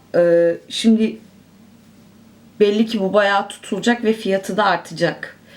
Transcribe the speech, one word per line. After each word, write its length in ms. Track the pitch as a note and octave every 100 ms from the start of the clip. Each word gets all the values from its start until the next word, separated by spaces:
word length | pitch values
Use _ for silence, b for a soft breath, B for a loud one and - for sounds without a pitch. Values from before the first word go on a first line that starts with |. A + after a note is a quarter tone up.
| _ -
e, 400 | E3+ E3+ E3+ E3+ -
şimdi 480 | - A3+ A3 A3 - - _ _ _ - _ _ _ - - - _ - -
belli 240 | G#3 G#3 A3
ki 140 | G#3+
bu 140 | F#3+
bayağı 340 | G3 G3+ G3+ -
tutulacak 560 | - - F#3+ A#3+ A#3
ve 100 | G#3+
fiyatı 440 | A3 F#3+ F#3+ G3 G3
da 60 |
artacak 720 | G3+ E3 - D#3+ E3+ - - - B